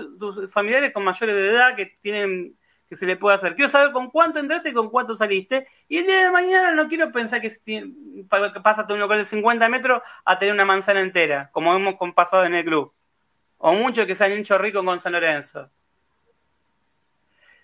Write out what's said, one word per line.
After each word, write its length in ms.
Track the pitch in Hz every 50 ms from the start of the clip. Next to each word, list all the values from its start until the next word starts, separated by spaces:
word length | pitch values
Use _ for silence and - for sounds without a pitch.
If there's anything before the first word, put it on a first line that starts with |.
| - 139 - 185
sus 320 | 208 208 190 208 196 190
familiares 400 | - 208 202 208 240 269 285 277
con 140 | - 208 196
mayores 300 | 190 180 - 233 220 208
de 140 | 202 190 196
edad 260 | 220 240 247 254 247
que 100 | 202 190 185 _ _
tienen, 560 | - 202 208 208 202 196 190 185 175 - - _ _ _ _ _ _ -
que 80 | 170
se 80 | - 190
le 100 | 180 185
puede 220 | 180 196 208 196
hacer. 180 | 190 190 175 165
Quiero 140 | 185 285 277
saber 240 | 285 285 285 285 285
con 160 | 254 254 254
cuánto 300 | - 311 330 320 302 302
entraste 300 | 285 277 320 349 339 311
y 40 | 247
con 160 | 233 220 208
cuánto 260 | 220 254 240 214 226
saliste. 520 | 196 214 208 196 190 190 - 262 269 262 _ _ _ _
Y 120 | - 294 339
el 80 | 349
día 180 | 381 381 381 370
de 60 | 370
mañana 420 | 359 349 359 370 381 370 370 349 320
no 160 | 311 311 -
quiero 240 | 320 320 320 - -
pensar 260 | 240 233 220 240 233
que 120 | 214 220
se 80 | 220 _
tiene, 340 | - 220 220 214 202 - 254 294 269 202 180 196 190
pa-, 240 | - 208 196 202 202
que 80 | - 202
pasa 240 | 185 214 214 214 214
de 100 | 196 208
un 60 | 208
local 200 | 208 202 214 214
de 60 | 202
cincuenta 440 | 202 - 214 208 233 240 226 220 226
metros 320 | 247 254 233 262 254 233 - - - - -
a 120 | - 185
tener 160 | 185 196 202 208
una 120 | 202 196
manzana 340 | 196 190 196 196 202 202 196
entera, 500 | 190 185 185 180 165 151 143 139 139 - -
como 200 | 160 160 170 175
hemos 220 | 190 196 196 190
con-, 180 | 190 185 175 -
pasado 300 | - 175 175 190 190 185
en 120 | 170 175
el 100 | 170 165
club. 260 | 165 160 151 135 - _ _ _ _ _ _ _ _ _ _ _ _ _ -
O 140 | - 160 175
muchos 320 | 208 233 262 233 226 214
que 100 | 185 190
se 80 | 185 208
han 60 | 196 202
hecho 240 | 214 202 - 202
ricos 260 | 190 190 214 196 202 185
con 140 | 185 180 175
San 140 | - 180 175
Lorenzo. 560 | 175 170 160 151 143 143 - - 143 139 _ _ _ _ _ _ _ _ _ _ _ _ _ _ _ _ _ _ _ _ _ _ _ _ _ _ _ _ _ _ _ _ _ _ _ _ _ _ _